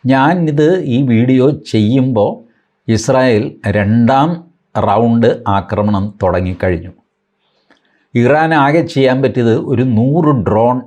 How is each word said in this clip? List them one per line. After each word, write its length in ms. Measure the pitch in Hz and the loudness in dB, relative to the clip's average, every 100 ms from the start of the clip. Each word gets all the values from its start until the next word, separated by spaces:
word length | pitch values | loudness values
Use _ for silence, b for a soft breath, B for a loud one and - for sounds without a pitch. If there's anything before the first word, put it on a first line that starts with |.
| 127 | 0
ഞാനിത് 720 | 135 139 180 160 147 151 185 | 0 2 0 -2 0 0 0
ഈ 220 | 143 120 | -2 -2
വീഡിയോ 480 | 135 113 123 131 131 | 0 2 2 2 2
ചെയ്യുമ്പോൾ 800 | 151 - 113 107 135 127 113 107 220 b b b b - | -2 -4 -2 0 0 0 0 -2 -4 b b b b -4
ഇസ്രായേൽ 640 | 110 - 131 127 107 - - 104 | -4 0 0 2 0 -2 -8 -4
രണ്ടാം 760 | 101 101 113 117 135 151 170 - _ _ 113 | -2 0 2 2 2 0 -2 -12 _ _ -4
റൗണ്ട് 680 | 107 101 117 117 117 - - | 0 0 2 2 0 -2 -4
ആക്രമണം 680 | 98 85 101 104 101 101 - | -4 -4 -4 -2 -2 -4 -4
തുടങ്ങിക്കഴിഞ്ഞു. 680 | 95 90 92 90 95 87 90 - _ _ _ _ _ _ _ _ _ _ _ 120 | -2 -2 -4 -4 -4 -4 -8 -20 _ _ _ _ _ _ _ _ _ _ _ -2
ഇറാൻ 380 | 120 151 160 | 2 2 2
ആകെ 280 | 160 139 160 | 2 2 0
ചെയ്യാൻ 400 | 156 139 131 131 | -2 0 0 2
പറ്റിയത് 340 | 135 131 117 110 | -2 0 0 0
ഒരു 280 | - 117 | -2 -2
നൂറ് 640 | 131 110 123 156 151 131 95 | 0 0 0 0 0 0 0
ഡ്രോൺ 360 | 110 117 123 | 0 0 -2